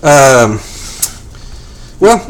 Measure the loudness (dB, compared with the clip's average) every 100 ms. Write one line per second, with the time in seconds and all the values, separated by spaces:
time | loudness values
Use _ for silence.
0 | 4 4 4 4 2 -2 -12 -18 -18 -12
1 | -12 -12 -20 -20 -20 -20 -20 -20 -20 -2
2 | 0 0